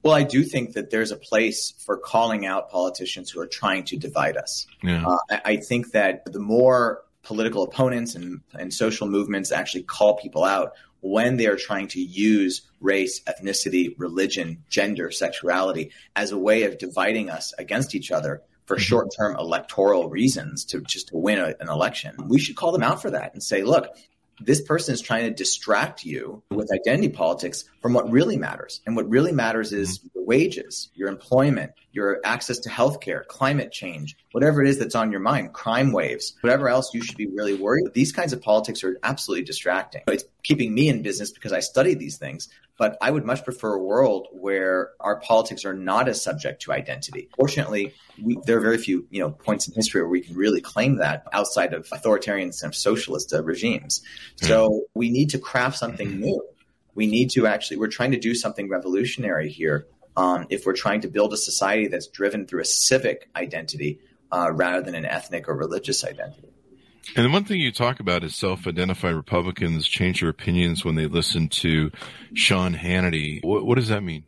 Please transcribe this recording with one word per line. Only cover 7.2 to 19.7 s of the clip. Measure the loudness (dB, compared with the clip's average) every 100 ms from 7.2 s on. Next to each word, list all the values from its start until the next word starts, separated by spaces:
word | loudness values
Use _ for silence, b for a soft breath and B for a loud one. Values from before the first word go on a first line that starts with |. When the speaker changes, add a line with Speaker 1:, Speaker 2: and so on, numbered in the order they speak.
Speaker 1:
political | -8 -2 -2 0
opponents | -2 2 0 0 -6 -8
and, | -10 -12 _
and | -14 -10
social | -2 0 0 0
movements | 0 0 -4 -2
actually | -2 -2 -8
call | -8 4 4 4
people | -2 2
out | 2 4 0 B B _
when | 0 2 4 4
they | 2
are | 2
trying | -2 -6 -4
to | -6
use | -6 2 4 6 4 -2 _ _
race, | 2 4 2 -4
ethnicity, | -8 -6 -4 -2 0 2 0 -2
religion, | -4 0 0 0 -6 -8 -4
gender, | 0 0 -2 -4
sexuality | -2 -4 -2 0 0 0 -2 -8 B B -4
as | -4
a | 0
way | 2 4
of | 2 -2
dividing | -6 0 0 0 -4
us | -8 -10 -10
against | -6 -4 -2
each | -6 -4
other | -4 -4 -8 _ _ -4
for | -2
Speaker 2:
Mm-hmm. |
Speaker 1:
short-term | 4 2 2 -2 -4 -2
electoral | -4 -4 -2